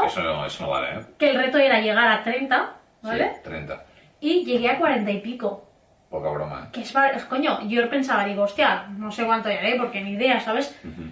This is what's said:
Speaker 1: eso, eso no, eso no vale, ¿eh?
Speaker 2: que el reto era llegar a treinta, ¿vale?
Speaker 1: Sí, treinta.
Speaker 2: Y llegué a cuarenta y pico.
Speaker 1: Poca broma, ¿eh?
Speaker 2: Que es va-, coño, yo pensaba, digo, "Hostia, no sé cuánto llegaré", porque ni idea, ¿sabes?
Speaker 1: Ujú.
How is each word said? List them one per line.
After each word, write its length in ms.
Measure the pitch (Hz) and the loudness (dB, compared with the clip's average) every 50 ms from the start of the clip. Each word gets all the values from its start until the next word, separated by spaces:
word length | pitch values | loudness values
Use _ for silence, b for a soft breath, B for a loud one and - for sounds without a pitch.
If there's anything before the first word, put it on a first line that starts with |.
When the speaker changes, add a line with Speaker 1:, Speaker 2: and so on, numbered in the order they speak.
| 415 | 4
Speaker 1:
eso, 0 | 440 | 4
eso 160 | - 185 - | 0 0 0
no, 220 | 80 76 76 - | 0 0 -2 -4
eso 180 | - - - - | -6 -6 -6 -4
no 60 | 69 | -2
vale, 280 | 69 65 64 64 - - | -2 -2 -2 -4 -6 -8
¿eh? 60 | - - - _ | -12 -14 -4 _
Speaker 2:
que 100 | 294 285 | 2 4
el 80 | 262 247 | 4 4
reto 220 | 262 262 277 294 | 2 2 4 6
era 200 | 269 269 233 214 | 6 6 6 4
llegar 280 | 214 214 214 220 240 226 | 4 2 4 4 4 4
a 160 | 214 - - | 4 2 0
treinta, 500 | 233 240 262 269 254 254 277 381 - - - - _ _ _ 220 | -2 -2 -2 0 2 2 2 0 -2 -6 -14 -20 _ _ _ -8
¿vale? 280 | 220 233 - - 392 - | -6 -2 0 0 -2 -2
Speaker 1:
Sí, 40 | - - | -6 -10
treinta. 400 | - - - 73 71 135 - - b b b b b b _ | -10 -10 -10 -8 -8 -10 -12 -12 b b b b b b _
Speaker 2:
Y 240 | 294 302 349 359 285 | -2 2 2 2 2
llegué 260 | 240 247 233 233 247 | 2 0 2 2 2
a 80 | 269 320 | 2 2
cuarenta 320 | 339 302 262 214 202 208 | 2 2 2 2 0 0
y 80 | 202 196 | -2 -4
pico. 420 | - 233 247 240 226 202 196 - - - _ _ _ _ _ _ _ _ | -4 -8 -8 -4 -4 -6 -6 -6 -12 -20 _ _ _ _ _ _ _ _
Speaker 1:
Poca 200 | 180 - - 156 | -8 -6 -4 -4
broma, 360 | 147 147 147 151 131 - - | -4 -4 -6 -6 -8 -10 -12
¿eh? 40 | - | -12
Speaker 2:
Que 100 | - 247 | -10 -10
es 140 | - - - | -10 -2 2
va-, 160 | 277 277 269 - - - - | 4 4 4 2 0 -4 -4
coño, 320 | 262 269 311 302 254 233 220 208 | -4 0 0 0 0 0 -2 0
yo 220 | 226 240 233 240 | 0 0 2 2
pensaba, 340 | 285 277 262 262 233 202 196 | 0 0 0 2 2 0 0
digo, 200 | 202 202 196 202 | 0 0 0 0
"Hostia, 420 | 202 - - 294 - 190 180 190 202 202 | 0 2 2 2 2 2 0 -4 -8 -10
no 160 | 196 214 214 | -10 -8 -8
sé 140 | - - 233 | -4 -4 0
cuánto 240 | 226 233 226 202 214 | 2 2 0 2 -2
llegaré", 260 | 202 175 185 220 247 | -2 -2 0 0 0
porque 260 | 240 240 - - 196 | 0 -2 -4 -4 -6
ni 100 | 196 196 | -6 -6
idea, 280 | 202 202 247 262 240 220 | -4 0 2 2 2 2
¿sabes? 340 | - 220 220 262 277 285 - - - | 0 0 0 0 -2 -2 -6 -14 -16
Speaker 1:
Ujú. 260 | - - 175 160 - | -14 -14 -12 -12 -14